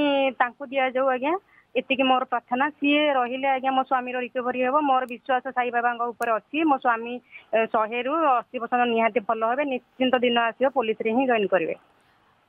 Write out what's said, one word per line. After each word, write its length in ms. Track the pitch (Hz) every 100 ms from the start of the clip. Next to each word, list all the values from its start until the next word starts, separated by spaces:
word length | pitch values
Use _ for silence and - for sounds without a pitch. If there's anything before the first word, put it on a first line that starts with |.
| 294 277 269
ତାଙ୍କୁ 340 | 240 247 240 277
ଦିଆଯାଉ, 400 | 269 262 247 269
ଆଜ୍ଞା। 260 | 247 269 370 _ _ _
ଏତିକି 300 | - - 254
ମୋର 200 | 262 254
ପ୍ରାର୍ଥନା। 420 | 254 240 - 247 294
ସିଏ 320 | - 285 294 302
ରହିଲେ 380 | 262 240 262 277
ଆଜ୍ଞା 220 | 262 262
ମୋ 120 | 262
ସ୍ୱାମୀର 340 | 262 262 247 254
ରିକଭରି 400 | 247 262 240 254
ହେବ। 160 | 254 294
ମୋର 220 | 285 254
ବିଶ୍ୱାସ 400 | 254 240 - 254 269
ସାଇ 200 | 254 240
ବାବାଙ୍କ 380 | 240 240 240 240
ଉପରେ 220 | - 233
ଅଛି। 260 | 214 - 294
ମୋ 120 | 320 262
ସ୍ୱାମୀ, 360 | 254 226 233 247 _ - -
ଏ, 100 | 220 220
ଶହେରୁ 460 | 233 214 240 247 320 302
ଅଶୀ 280 | 247 214 247
ପରସେଣ୍ଟ 300 | 226 247 247
ନିହାତି 320 | 226 226 226
ଭଲ 200 | 202 220 226
ହେବେ। 180 | 254
ନିଶ୍ଚିନ୍ତ 500 | 294 247 _ - 254 247
ଦିନ 180 | 247 240
ଆସିବ 280 | 233 - 262
ପୋଲିସରେ 400 | 269 220 214 226
ହିଁ 160 | 226 269
ଜଏନ୍ 220 | 233 196
କରିବେ। 280 | 185 160 170 _ _ _ _ _ _